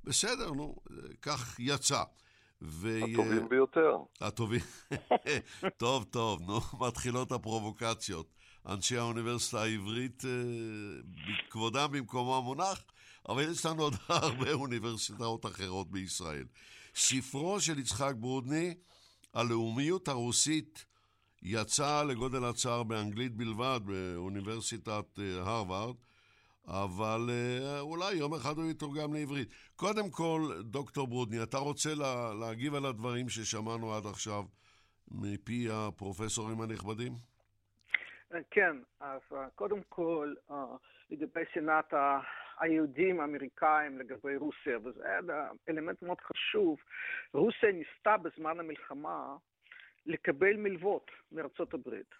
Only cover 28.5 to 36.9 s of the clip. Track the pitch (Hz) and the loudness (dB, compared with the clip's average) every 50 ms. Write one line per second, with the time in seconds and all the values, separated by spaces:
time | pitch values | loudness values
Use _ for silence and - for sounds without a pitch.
28.5 | 156 151 165 165 156 - 151 147 139 151 151 147 151 151 151 135 143 143 120 - | 0 0 0 -2 -2 -4 -4 -4 -2 -2 -2 -2 -2 -2 -2 -2 -2 -2 -2 -4
29.5 | - - - - _ - 156 196 214 214 208 190 139 - 165 165 160 160 156 147 | -6 -20 -20 -20 _ 0 0 2 2 2 0 -2 0 0 2 2 4 2 2 0
30.5 | 98 82 101 117 101 135 143 120 - 147 135 123 117 123 123 107 110 113 113 113 | -2 -6 -6 -4 -4 -4 -4 -2 -2 -2 0 0 2 0 0 0 0 -2 -2 0
31.5 | - 139 139 147 143 - - 151 156 147 143 135 127 123 120 113 104 104 113 113 | -2 -2 0 -2 -2 0 0 0 0 0 0 0 0 0 -2 -2 -4 -4 -4 -4
32.5 | 113 113 123 151 147 143 139 139 123 104 110 123 120 120 127 120 101 113 110 - | -4 -2 -2 0 0 2 0 0 -2 0 -2 0 0 0 -2 -2 -2 -4 -2 -2
33.5 | - 110 107 110 113 117 113 110 107 107 98 107 95 95 - 110 104 104 101 98 | -2 -2 -2 -2 -2 -2 -2 -2 -2 -2 -4 -4 -6 -6 -4 -4 -4 -4 -4 -6
34.5 | - _ _ - _ _ _ _ _ _ _ - 104 101 101 101 101 98 - - | -12 _ _ -20 _ _ _ _ _ _ _ -12 -8 -4 -2 -2 -2 -4 -4 -2
35.5 | 113 120 120 113 110 110 107 107 - - 101 98 98 92 110 107 - - 107 110 | -2 0 0 0 0 0 -2 -2 -4 -4 -6 -6 -4 -2 -2 -2 -2 -2 -2 -2
36.5 | 110 110 113 110 110 104 95 101 | -4 -4 -4 -4 -4 -6 -4 -4